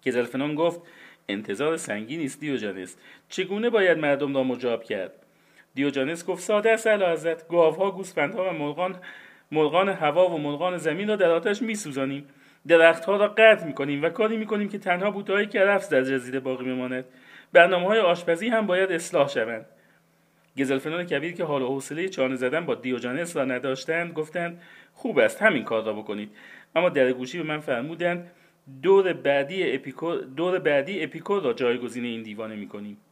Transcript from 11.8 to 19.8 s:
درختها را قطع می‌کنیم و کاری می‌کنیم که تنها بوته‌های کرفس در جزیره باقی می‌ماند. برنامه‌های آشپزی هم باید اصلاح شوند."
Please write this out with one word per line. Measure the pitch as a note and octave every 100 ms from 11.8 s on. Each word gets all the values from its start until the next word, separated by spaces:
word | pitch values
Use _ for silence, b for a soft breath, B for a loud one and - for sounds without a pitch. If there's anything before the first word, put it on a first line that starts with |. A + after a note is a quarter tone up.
| D#3 C3+ C3+ C#3 C#3+ b b b C#3
درختها | E3+ E3 E3 - G3+
را | G#3
قطع | G#3 A3 G#3+ E3+
می‌کنیم | C3+ C#3 C#3+
و | D#3+
کاری | - A3 A3
می‌کنیم | G#3+ G#3+ G3+
که | G3+
تنها | G3 F3+ G3+
بوته‌های | G3 G3 G3+ G#3
کرفس | G#3+ G3 G3+ G3
در | C#3
جزیره | C3 C3+ B2 C3
باقی | C3 B2+
می‌ماند. | B2+ B2+ B2+ B2+ C3 B B B B
برنامه‌های | - F3 F#3 F3+ A3
آشپزی | F#3+ E3+ F3 E3 G#3+
هم | A3+ G#3
باید | F3+ F#3+
اصلاح | E3 E3+ E3+ C#3
شوند." | C3 A2+ A2+ - _